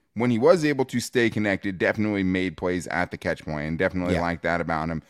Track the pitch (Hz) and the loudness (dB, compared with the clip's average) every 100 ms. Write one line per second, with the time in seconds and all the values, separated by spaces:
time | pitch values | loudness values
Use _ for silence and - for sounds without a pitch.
0 | _ - 123 117 135 185 151 139 131 123 | _ -2 0 4 6 6 4 0 0 -2
1 | - 127 117 110 107 95 101 90 113 113 | -2 2 2 2 0 0 -2 0 0 0
2 | 107 101 92 92 92 80 90 90 78 82 | 0 0 2 2 0 -2 -2 -2 -2 -4
3 | 90 - 92 80 - 76 76 80 92 90 | -4 -4 -4 -6 -6 -6 -4 -2 -2 0
4 | 90 87 85 85 85 85 82 80 80 80 | 0 0 0 -2 -2 -2 0 -2 -2 -6